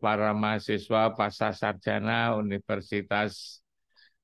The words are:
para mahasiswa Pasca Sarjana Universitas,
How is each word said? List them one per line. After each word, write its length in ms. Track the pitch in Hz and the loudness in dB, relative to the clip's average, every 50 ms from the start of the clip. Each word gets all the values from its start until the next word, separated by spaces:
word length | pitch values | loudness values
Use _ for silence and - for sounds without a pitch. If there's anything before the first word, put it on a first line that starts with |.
| - | 0
para 300 | 107 107 104 107 107 104 | 0 2 4 2 2 2
mahasiswa 800 | 104 107 107 110 104 - - 107 101 - - 113 110 110 113 113 | 2 2 0 0 -2 -2 -2 -2 -2 -2 0 2 4 4 4 4
Pasca 340 | - 104 104 - - 113 110 98 | 2 0 0 0 0 -2 -2 0
Sarjana 800 | - - 104 104 90 - 110 104 104 104 107 113 117 117 117 117 | 0 -2 -2 -2 -2 -2 -2 -2 0 0 0 0 2 2 2 0
Universitas, 1300 | 107 107 104 98 101 - - 107 98 90 - 107 104 95 - 101 104 107 104 92 - - - - - _ _ _ _ _ _ _ _ _ _ _ _ | 0 -2 -2 -4 -4 -4 -4 -4 -4 -4 -4 -4 -4 -2 0 0 0 0 -2 -4 -8 -14 -16 -18 -20 _ _ _ _ _ _ _ _ _ _ _ _